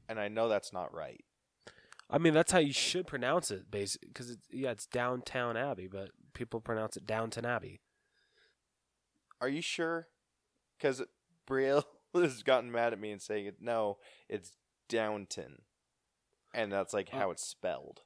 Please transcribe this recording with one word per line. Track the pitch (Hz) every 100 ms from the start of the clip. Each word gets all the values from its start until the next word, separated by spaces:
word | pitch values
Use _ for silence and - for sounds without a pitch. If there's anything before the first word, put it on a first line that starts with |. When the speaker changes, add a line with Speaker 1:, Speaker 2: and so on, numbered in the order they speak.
| -
Speaker 1:
and | 110
I | 104
know | 110 117
that's | 101 -
not | 92 85
right. | 82 71 - _ _ _ _ - - - - -
Speaker 2:
I | 147
mean, | 165
that's | 156 170
how | 185
you | 143
should | 131 - 175 175
pronounce | 135 123 170 -
it, | 95 -
basi-, | 104 98 - -
'cause | - 120
it's, | 120 -
yeah, | 131 131
it's | 113 -
Downtown | 123 123 127 127 127 120 113
Abbey, | 139 110 92
but | 98 98 - -
people | - 117 113
pronounce | 113 110 110 -
it | 101
Downton | 110 113 117
Abbey. | 120 117 - - _ _ _ _ _ _ _ _ _ _ _ _ _ _ _ -
Speaker 1:
Are | 131
you | 151
sure? | 170 - 165 165 165 _ _ _ _ _ _ _
'Cause | 143 127 - _ _ _ -
Brielle | 135 135 143 - -
<laughs> | _
has | 180 160 117
gotten | - 127 120
mad | 117 117
at | 104
me | 107
and | 101
saying, | - 107 101 -
"No, | 117 117 104 98 - - -
it's | 104 - - _ _ -
Downton." | 113 107 104 95 - 69 64 _ _ _ _ _ _ _ _ _
And | 117 104
that's, | 98 92
like, | 104 92
Speaker 2:
Oh. | 131
Speaker 1:
how | 98
it's | 80
spelled. | - - 92 67 69 -